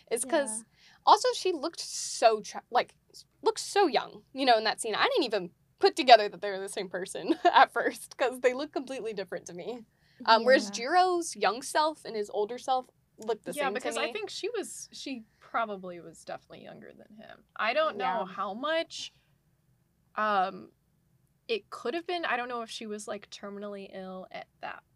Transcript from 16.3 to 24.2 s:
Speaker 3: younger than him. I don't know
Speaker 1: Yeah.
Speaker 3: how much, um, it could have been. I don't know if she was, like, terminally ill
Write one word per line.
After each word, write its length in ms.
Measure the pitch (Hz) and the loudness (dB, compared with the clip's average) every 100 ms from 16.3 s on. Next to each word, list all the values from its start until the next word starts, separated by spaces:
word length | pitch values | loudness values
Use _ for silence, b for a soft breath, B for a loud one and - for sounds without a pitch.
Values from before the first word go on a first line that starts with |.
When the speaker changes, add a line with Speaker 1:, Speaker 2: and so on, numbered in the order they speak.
| - - - | -14 -14 -20
Speaker 3:
younger 280 | - - - | -18 -18 -20
than 220 | - - 214 | -20 -20 -20
him. 280 | 65 - _ - | -20 -20 _ -4
I 180 | 214 | -2
don't 240 | 277 311 214 | 0 0 -2
know 200 | 254 233 | -2 -2
Speaker 1:
Yeah. 80 | 185 | -4
Speaker 3:
how 280 | 185 202 | -6 -6
much, 580 | 208 294 320 330 - - - _ _ _ _ _ _ _ _ _ - | -6 -2 -2 -4 -8 -16 -18 _ _ _ _ _ _ _ _ _ -4
um, 560 | 214 202 185 185 - _ _ _ _ _ _ _ - | 0 2 0 -4 -16 _ _ _ _ _ _ _ -6
it 220 | 226 - | -6 -6
could 240 | - 240 | -10 -6
have 120 | 330 339 | -6 -4
been. 180 | 349 320 | -4 -2
I 100 | 240 | -4
don't 100 | 247 | -4
know 140 | 240 | -8
if 80 | 226 | -10
she 160 | - 220 | -12 -10
was, 220 | 208 214 | -10 -10
like, 220 | 208 - | -12 -12
terminally 600 | - 202 202 208 202 196 | -16 -14 -12 -12 -12 -14
ill 360 | 190 185 185 | -14 -12 -14